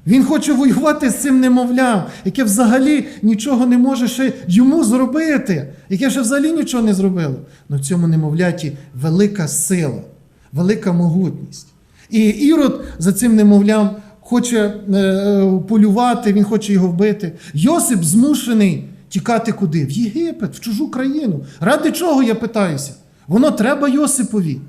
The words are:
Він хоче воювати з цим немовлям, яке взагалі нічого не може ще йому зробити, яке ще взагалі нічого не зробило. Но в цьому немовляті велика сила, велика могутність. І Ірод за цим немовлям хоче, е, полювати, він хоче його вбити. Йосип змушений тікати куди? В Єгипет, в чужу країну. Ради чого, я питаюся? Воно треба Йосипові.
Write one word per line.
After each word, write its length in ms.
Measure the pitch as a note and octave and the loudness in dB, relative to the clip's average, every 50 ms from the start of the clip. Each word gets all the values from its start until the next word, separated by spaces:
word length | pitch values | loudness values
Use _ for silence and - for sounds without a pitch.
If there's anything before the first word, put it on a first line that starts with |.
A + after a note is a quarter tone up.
| _ | _
Він 160 | D#3 G#3+ C4+ C4 | 4 4 4 4
хоче 300 | C4 D#4 D4 - C#4+ D4 | 2 0 -2 0 0 0
воювати 560 | B3 C#4+ C4 G3 B3 D4+ D4+ D4 D4+ D4+ B3 | 2 2 2 2 2 0 0 0 0 -2 -2
з 60 | G3 | -2
цим 240 | - - C#4+ C4 C4 | -2 0 2 2 4
немовлям, 640 | B3+ B3+ B3 B3 B3 B3 B3 B3+ C4 B3 A3+ F#3+ D#3 - - - - | 4 4 2 2 2 0 0 0 2 2 0 0 -2 -6 -12 -8 -8
яке 180 | F#3+ F3+ C4+ C4 | -6 -2 -2 -2
взагалі 640 | G#3 G3 A3+ B3+ G#3+ A#3 C4+ C4 D4 D4+ C#4 - - - - | 0 2 2 4 4 4 4 2 2 0 0 -2 -6 -10 -2
нічого 440 | - G#3+ A3+ G#3+ - C#4+ C4+ A#3 B3+ | 0 0 0 0 -2 -2 0 0 2
не 120 | B3 B3 | 2 4
може 300 | B3 B3 C4+ C4+ A#3 B3 | 4 4 2 0 0 -2
ще 260 | A3 - B3 C4 B3+ - - - | -4 -2 -2 -2 -2 -4 -6 -4
йому 360 | F3 F3 G#3+ B3+ C4+ D4+ E4+ C#4+ | 0 4 4 4 4 4 2 2
зробити, 880 | G#3 A#3 B3+ C4 A#3+ B3 D#4 D#4+ D#4+ D4 C4 - - F#3 C#3+ - - - - - - | 2 2 2 0 0 0 -2 -2 0 0 -2 0 -2 -4 -4 -4 -10 -16 -20 -8 -6
яке 200 | G3 F#3 C4+ C4 | -4 -2 -2 -2
ще 120 | - C4 | 0 0
взагалі 300 | B3 A3 C4+ C#4+ C#4 D#4 | -2 0 0 0 0 0
нічого 320 | E4 D#4+ C4 - - A#3+ A3+ | 0 -2 -4 -2 -2 0 0
не 100 | G#3+ G3+ | 2 2
зробило. 420 | F#3 F#3+ G3 F#3 F3 D#3+ C#3+ C3 - - - - _ _ _ | 2 0 0 0 -2 -4 -4 -6 -8 -12 -20 -20 _ _ _
Но 80 | C#3+ | -6
в 20 | C#3 | -6
цьому 280 | C3+ - F#3 F3 E3+ | -2 -2 -2 0 2
немовляті 680 | E3 D#3+ D#3+ D#3 D3+ D#3 E3 F3+ F3 E3 F3 D#3 D3 C3+ - - - - B2+ | 2 2 0 0 -2 -2 0 0 -2 -2 -4 -8 -10 -10 -12 -18 -18 -12 -6
велика 460 | C#3 D#3+ D#3+ F#3 G#3 G#3 G#3 G3+ D#3+ | -4 -2 2 2 2 0 0 -4 -6
сила, 540 | C#3 C#3 - - - F#3+ F3+ D#3+ C#3 A2+ G2+ - - - _ _ _ _ _ _ _ - | -4 -4 -6 -2 -2 -2 -2 -2 -4 -6 -8 -12 -18 -20 _ _ _ _ _ _ _ -4
велика 380 | C#3+ F3 F#3+ A3+ A3 - G3 | -2 0 0 0 0 0 0
могутність. 760 | F3 E3+ F3 E3+ D#3 F#3 F#3+ D#3 - - - - - - - _ _ _ _ _ _ _ - _ | 0 2 2 2 2 0 0 -2 -4 -8 -14 -18 -18 -20 -20 _ _ _ _ _ _ _ -16 _
І 100 | G#3+ A3 | 0 2
Ірод 640 | G#3+ G#3 - - D4 C#4 E4 D#4 C#4 B3+ - - - - - - | 2 2 2 2 2 2 4 4 2 2 0 -2 -10 -14 -8 -2
за 140 | D#3+ F#3+ F#3+ | 0 0 0
цим 220 | - B3 A#3+ A3 | 2 2 2 4
немовлям 540 | G#3+ G#3 G#3 G3+ G3+ G3+ G3+ G#3+ G#3+ G#3 G3 F#3+ - - - - _ | 6 6 6 6 6 6 4 2 2 2 0 -2 -6 -16 -20 -20 _
хоче, 520 | _ - A#3+ A#3+ A#3+ - A#3+ A3 G#3 G3+ G#3 - - G3 F#3+ | _ -2 -2 -2 0 0 0 0 0 -2 -4 -8 -4 -2 0
е, 680 | G3 G3 F#3+ F#3+ F#3+ G3 G3+ G3+ G3 F#3+ F#3+ F#3 F#3 E3 | 2 2 2 0 0 0 0 2 2 2 2 2 0 -2
полювати, 640 | F#3+ A3 A3 G#3 G#3+ G3 A3 B3 B3 A#3+ A#3+ A#3+ G#3+ G3 | 0 2 4 4 4 4 2 2 0 0 0 0 0 2
він 100 | G#3+ G3+ | 2 2
хоче 300 | G#3 A3 G#3 G#3 - G3+ | 2 0 -4 -2 0 0
його 140 | F#3+ F#3 | 2 2
вбити. 440 | F#3 E3+ E3+ G#3 G#3+ G#3 G#3 - E3 - - - - - | 0 0 0 0 0 0 -2 -6 -10 -12 -14 -20 -8 -4
Йосип 500 | D3 D#3+ B3+ E4 E4+ - - B3 F#3 E3 | 0 2 2 2 2 0 0 0 0 0
змушений 800 | D3+ D#3+ A3+ B3 D4 D4 - - A#3+ A#3 A3 G3+ F#3+ D#3+ C3+ - - - - - _ | 0 2 2 2 2 0 -2 -2 -2 0 2 2 2 0 -2 -8 -12 -20 -20 -20 _
тікати 420 | - G3 - - A#3 A3 A3+ A3+ | -8 -6 -4 -2 -2 -2 -2 -4
куди? 340 | G3+ - G3+ E3 D3+ E3 C#3+ | -4 -4 -4 -2 -2 -2 -4
В 60 | - | -4
Єгипет, 640 | C#3 A3 A#3+ G#3+ G3+ D#4+ E4+ E4 D#4+ E4 G#3+ C3+ - | -4 -4 -4 -4 -2 -4 -4 -4 -6 -8 -10 -10 -10
в 40 | - | -10
чужу 320 | - A#3+ G#3+ G#3+ D#4 - | -10 -8 -6 -4 -6 -6
країну. 540 | - B3 C4 C4+ C#4 D#4 D4+ A3+ E3 C#3 - - - - | -6 -6 -4 -4 -4 -2 -4 -4 -4 -6 -8 -14 -12 -4
Ради 320 | E3 G3+ C#4+ D#4 E4 D#4 | -2 0 0 0 0 -4
чого, 320 | - - F4 F4 D4 C4 C4 | -4 -2 -2 0 0 2 2
я 120 | A3+ A3 | 0 0
питаюся? 580 | A3 A3+ A3 - A3 G3 F3 D3+ C3+ - - - - _ _ _ _ _ | -2 -4 -6 -4 -2 -2 -2 -4 -6 -8 -12 -14 -20 _ _ _ _ _
Воно 240 | - E3 A3+ C4+ D4+ | 0 2 2 2 2
треба 380 | - - G#3 B3 D4 C#4+ C#4+ C#4+ | 2 0 0 0 0 0 0 0
Йосипові. 680 | B3 C#4+ D4+ C#4+ - - A#3 - G#3+ G#3 F3 D#3 C3+ C3 C3+ | 2 0 0 0 0 -2 -4 -2 -2 -2 -2 -2 -4 -8 -10